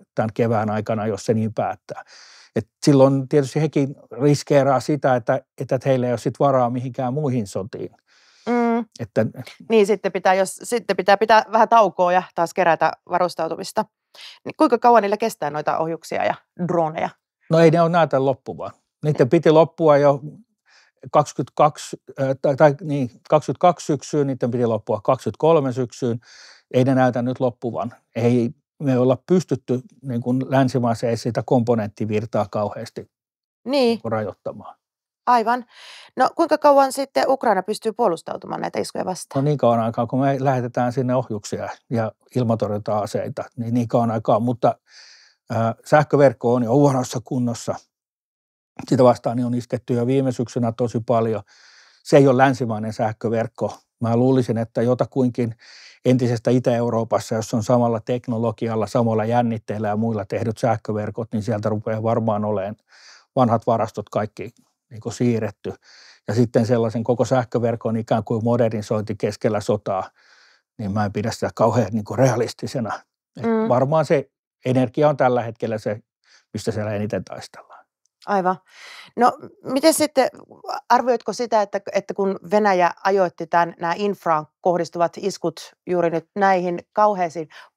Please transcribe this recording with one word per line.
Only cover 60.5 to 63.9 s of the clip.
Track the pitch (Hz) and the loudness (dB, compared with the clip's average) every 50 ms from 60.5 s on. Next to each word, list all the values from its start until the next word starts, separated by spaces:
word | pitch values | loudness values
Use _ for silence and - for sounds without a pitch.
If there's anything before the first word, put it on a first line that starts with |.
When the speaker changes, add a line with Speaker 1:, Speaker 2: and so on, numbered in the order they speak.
| 107 - | -4 -2
Speaker 1:
sähköverkot, | - 117 110 104 - - 107 104 104 - - - 113 - | -2 -2 -2 -2 -4 -6 -6 -6 -6 -6 -8 -10 -10 -6
niin | - 110 | -6 -6
sieltä | 98 120 110 101 107 107 | -4 -4 -4 -4 -2 -4
rupeaa | 107 107 - 117 110 107 | -4 -4 -4 -6 -6 -4
varmaan | 110 113 117 117 113 113 104 104 107 | -2 -2 0 0 0 -2 -2 -2 -2
olemaan | 107 107 98 92 104 107 - _ _ _ - - - - _ _ _ _ | -2 -4 -4 -4 -6 -10 -14 _ _ _ -20 -20 -20 -20 _ _ _ _
vanhat | 135 127 113 117 110 - | 0 2 2 2 0 0
varastot | 123 113 110 107 110 | 0 0 0 -2 -4